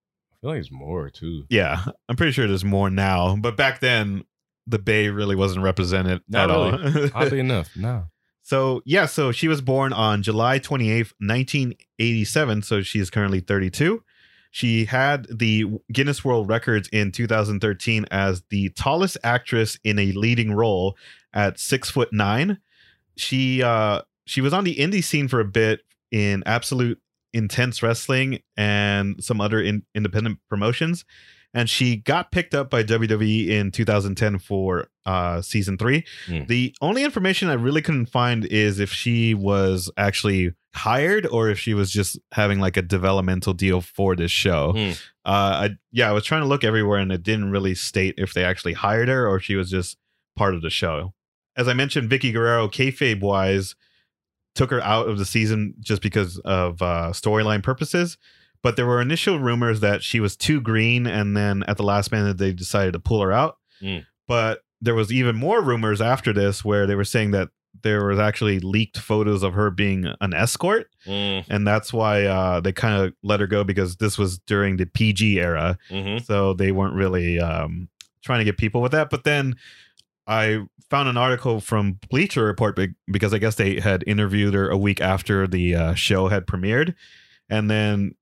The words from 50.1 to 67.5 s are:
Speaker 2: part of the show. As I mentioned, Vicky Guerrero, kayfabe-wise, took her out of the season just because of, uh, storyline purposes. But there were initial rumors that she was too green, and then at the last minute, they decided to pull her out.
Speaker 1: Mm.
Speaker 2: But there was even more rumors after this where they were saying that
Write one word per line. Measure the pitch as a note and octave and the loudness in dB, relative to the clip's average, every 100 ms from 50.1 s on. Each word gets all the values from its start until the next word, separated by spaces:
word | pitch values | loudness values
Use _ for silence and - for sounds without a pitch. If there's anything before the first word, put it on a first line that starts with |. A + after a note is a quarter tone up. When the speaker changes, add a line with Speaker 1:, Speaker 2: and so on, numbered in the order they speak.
| _ _ - | _ _ 0
Speaker 2:
part | G2+ | 0
of | F2+ | 0
the | D#2+ | -2
show. | - E2+ D2+ F#2 - _ _ _ - | -2 -2 -2 -6 -12 _ _ _ -2
As | B2 | 0
I | |
mentioned, | B2 C#3 C#3+ A2+ | 0 0 -2 0
Vicky | C3+ B2+ | 0 0
Guerrero, | A2+ A#2 A#2 G#2 | 0 2 2 0
kayfabe-wise, | - C3+ C3 C3+ G#2 G2+ G2 F#2+ G2 F#2+ - _ _ _ _ _ _ _ | -2 -2 0 -2 0 0 2 2 0 -2 -12 _ _ _ _ _ _ _
took | - C3 | -2 0
her | B2 | 0
out | G2+ A2+ A2+ | 2 0 0
of | G2+ | -2
the | G2 | -2
season | A2+ A2 A2 G#2 - | 0 0 0 -2 -6
just | A2 G#2 | -4 -2
because | G#2 G#2+ F2+ G2+ | 0 0 -2 -4
of, | - F#2 F2+ E2+ | -2 0 0 -2
uh, | F2 E2+ E2+ | -2 -2 -4
storyline | E2+ A2 G#2+ G#2+ G#2+ | -4 0 0 2 0
purposes. | A2 B2+ D#3 F3+ F3 - _ _ _ _ | -2 -4 -2 -2 -2 -6 _ _ _ _
But | B2 A2+ | -2 0
there | B2 | 2
were | B2 | 2
initial | B2 D#3+ - E3+ | 0 0 0 0
rumors | B2+ A#2+ A#2+ A2 | 0 2 0 2
that | G#2 G2+ | 2 0
she | - A#2 | 0 0
was | G2+ - | 0 -2
too | - D3+ | 0 0
green, | A2+ A2 A#2 B2 A#2+ | 0 2 2 2 0
and | G2+ G2+ G#2 | 0 0 0
then | G#2 G2 - | 0 0 -2
at | G#2 | -2
the | |
last | G2+ G2+ F#2+ | 0 0 0
minute, | G#2+ G2+ F#2 | 0 0 0
they | G2 | -2
decided | F2+ F2+ G2+ F#2+ | -2 -4 -2 0
to | F2+ | -2
pull | - A2 | 0 0
her | F#2+ | 2
out. | A2 D#3 - _ - | 2 0 -4 _ -14
Speaker 1:
Mm. | G2 F2 - _ - | -10 -10 -12 _ -4
Speaker 2:
But | A#2+ A2 A2 _ - | 0 0 -4 _ -6
there | A#2 A2+ | 0 0
was | G#2 | 0
even | B2+ B2 A2 | 2 2 0
more | D3 A3+ | 0 0
rumors | D3 A#2+ A2 G#2 | 2 0 0 2
after | A2+ C3 - | 2 2 0
this | G#2 G2+ G2 G#2 | 2 0 0 0
where | G#2 G2 | 0 2
they | G2+ | 0
were | |
saying | G2+ A#2 G#2+ | 0 0 0
that | G2 F2+ | 0 -2